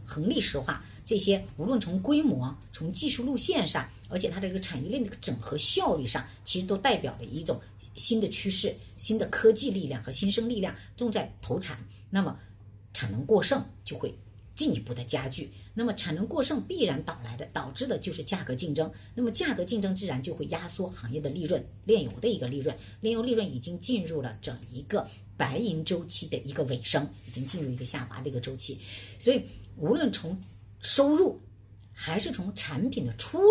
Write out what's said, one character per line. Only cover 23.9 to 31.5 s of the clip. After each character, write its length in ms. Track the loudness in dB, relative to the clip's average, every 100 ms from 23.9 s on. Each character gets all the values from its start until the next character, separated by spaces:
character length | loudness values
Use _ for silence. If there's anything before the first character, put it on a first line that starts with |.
| 0
入 160 | 0 -2
了 160 | -4 -6
整 160 | -8 -8 -10
一 100 | -12
个 240 | -2 0 0 -8 -10 -2
白 200 | 0 0
银 280 | 0 0 0
周 180 | 0 0
期 220 | -4 -2
的 100 | -4
一 120 | -2
个 120 | -2
尾 180 | 0 -2
声， 260 | 0 0 0 -6 -10
已 20 |
经 160 | -6 -4
进 180 | -4
入 60 | -4
一 60 | -4
个 100 | -4
下 180 | -6 -6
滑 140 | -6
的 100 | -4
一 40 |
个 60 | -4
周 160 | -4 -2
期。 240 | -2 -4 -12 -14 -14 2
所 120 | 4
以 120 | 4 0 -12 -16 -2
无 180 | 2
论 180 | 4 2
从 240 | 0 -4 -8 -10 -18 -20 -4
收 320 | 2 6 6
入 260 | 6 4 2 -10